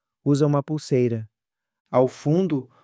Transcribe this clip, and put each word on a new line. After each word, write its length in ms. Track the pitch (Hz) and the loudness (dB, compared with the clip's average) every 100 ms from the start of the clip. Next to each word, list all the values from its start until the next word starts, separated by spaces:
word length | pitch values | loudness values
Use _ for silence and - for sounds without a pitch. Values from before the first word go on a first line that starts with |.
| _ _ | _ _
usa 240 | 139 143 147 | 0 2 2
uma 160 | 143 | 0
pulseira. 680 | 143 151 - 131 123 113 110 _ _ _ _ _ _ | -2 -8 -2 0 0 -2 -10 _ _ _ _ _ _
Ao 160 | 123 131 | 0 0
fundo, 600 | - 147 165 185 143 123 _ | 0 -2 0 0 -4 -8 _